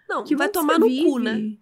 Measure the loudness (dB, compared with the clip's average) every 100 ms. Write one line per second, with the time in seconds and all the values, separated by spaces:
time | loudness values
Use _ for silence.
0 | -8 -8 -2 -2 0 0 2 4 4 4
1 | 2 0 -2 -4 -6 -10